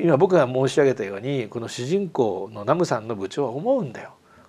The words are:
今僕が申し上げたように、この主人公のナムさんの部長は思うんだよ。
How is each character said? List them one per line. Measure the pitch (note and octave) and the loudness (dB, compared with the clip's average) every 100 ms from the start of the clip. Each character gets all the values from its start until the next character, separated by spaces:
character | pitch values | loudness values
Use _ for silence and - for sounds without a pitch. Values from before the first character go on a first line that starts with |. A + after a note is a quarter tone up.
今 | E3+ C#3 | 4 4
僕 | F#3 | 6
が | F3+ B2+ | 6 4
申 | B2+ C3+ | 2 2
し | D#3 | 4
上 | C#3 | 4
げ | A#2 | 2
た | |
よ | G2 G2 | -4 -6
う | |
に、 | B2+ C#3 G#2+ | -4 -4 -4
こ | A#2 | -8
の | A2+ | -8
主 | - B2 | -8 -4
人 | G3 F#3+ | -2 -2
公 | - A2+ F#2 G2 | 0 0 -2 -8
の | G#2+ G#2+ | -6 0
ナ | |
ム | E3 E3 | 0 2
さ | B2 | -2
ん | A2 | -4
の | G#2+ | -6
部 | F#2+ | -6
長 | - C3+ | -4 -4
は | |
思 | B2+ A3 C4+ | -2 -2 -2
う | |
ん | D3 | -2
だ | G2+ | -10
よ。 | - - _ - | -16 -20 _ -20